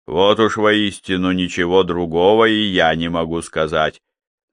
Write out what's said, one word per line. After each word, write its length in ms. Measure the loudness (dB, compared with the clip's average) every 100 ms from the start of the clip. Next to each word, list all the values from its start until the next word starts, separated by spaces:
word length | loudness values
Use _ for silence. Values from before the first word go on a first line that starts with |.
| -6
"Вот 340 | 0 2 4
уж 180 | 0 0
воистину 720 | 0 2 0 -4 -6 -2 -2
ничего 520 | -2 -4 -4 0 2
другого 640 | 2 -2 -4 0 2 4 2
и 160 | 0
я 320 | -2 0 2 0
не 140 | -2
могу 320 | -4 -4 -6
сказать. 600 | -6 -4 -2 -2 -2 -4 _ _ _ _ _